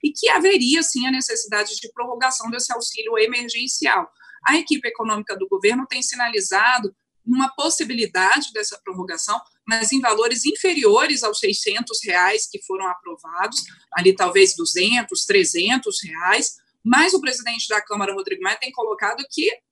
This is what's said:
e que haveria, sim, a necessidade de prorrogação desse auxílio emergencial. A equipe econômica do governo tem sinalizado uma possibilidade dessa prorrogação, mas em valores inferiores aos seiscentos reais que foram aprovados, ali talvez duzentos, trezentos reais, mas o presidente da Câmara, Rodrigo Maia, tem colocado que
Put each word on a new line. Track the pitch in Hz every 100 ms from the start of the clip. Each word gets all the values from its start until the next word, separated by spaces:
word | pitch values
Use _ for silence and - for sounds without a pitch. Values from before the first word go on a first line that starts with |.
e | 302
que | 302 453
haveria, | - 370 392 247 320
sim, | 320 262 254
a |
necessidade | 262 262 226 214 208 208 -
de | 226
prorrogação | - 240 240 254 254 226
desse | 240 240
auxílio | 233 233 - 220 226
emergencial. | 226 247 240 233 254 - 302 202 339 _ - - -
A | 311
equipe | - 277 233
econômica | 226 220 208 208 190
do | 190
governo | 190 202 247 269
tem | 254
sinalizado | 247 247 240 214 190 190 226 254 208 _ _ _ 220
uma | 247 269
possibilidade | - 302 - 247 240 214 185 185 - -
dessa | 220 208 202
prorrogação, | - 185 180 165 - 226 - _ -
mas | 226 220
em | 269
valores | 247 214 233 240 294
inferiores | 427 370 320 220 220 302 262
aos | 226 208
seiscentos | 208 208 208 208 240 220
reais | 226 180 180 214 -
que | 202
foram | - 190 190
aprovados, | 180 180 165 160 175 202 - - - _
ali | 170 180 190
talvez | 180 185 190 -
duzentos, | 165 175 196 240 226 - -
trezentos | 202 349 170 190 254 226 -
reais, | 175 160 180 220 - - _ _ 220
mas | 262 339 381
o |
presidente | 277 254 226 233 -
da | 214
Câmara, | - 208 196
Rodrigo | 196 190 185
Maia, | 185 220
tem | 254
colocado | 262 220 214 208 240 269
que | - 359 466 _